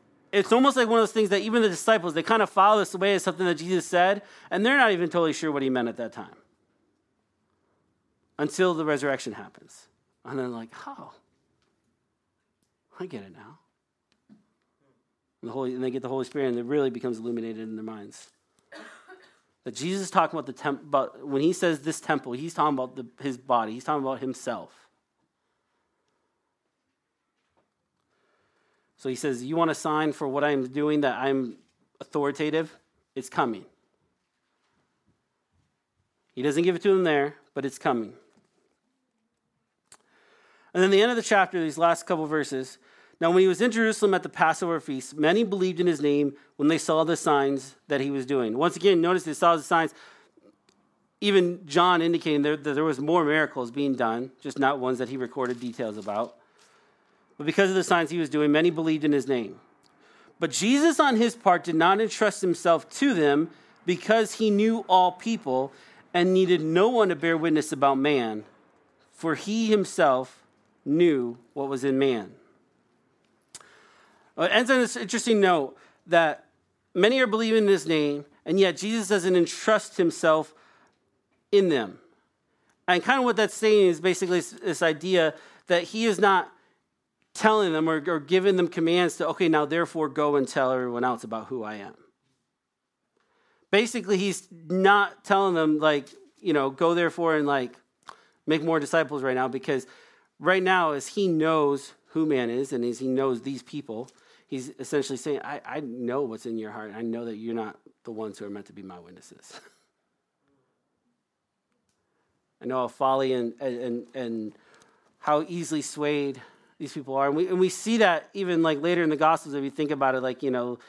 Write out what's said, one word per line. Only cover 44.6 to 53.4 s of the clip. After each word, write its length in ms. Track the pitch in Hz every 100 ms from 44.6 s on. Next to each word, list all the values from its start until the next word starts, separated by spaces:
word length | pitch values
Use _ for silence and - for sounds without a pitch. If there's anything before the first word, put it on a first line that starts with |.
| 175 160
feast, 380 | - 131 - 151
many 260 | 156 208
believed 380 | 208 196 185 170
in 60 | 175
his 160 | 147
name 340 | 147 143 143 - _ -
when 120 | 147
they 80 | 156
saw 260 | - 160
the 140 | 160 160
signs 600 | 165 143 139 135 131 - -
that 140 | 139
he 80 | 139
was 160 | 139 127
doing." 320 | 135 110 120
Once 180 | 170 165
again, 240 | 196 170
notice 240 | 170 185
they 80 | 156
saw 240 | 147 170 165
the 60 |
signs. 320 | - 165 160 - - - _ _ _ _ _ _ _ _ _ -
Even 440 | 202 196 175 175 156
John 360 | 165 180 170
indicating 400 | 170 170 160 147
there, 160 | 147 151
that 160 | 143
there 100 | 143
was 160 | 160 135
more 240 | 147 175
miracles 460 | 147 156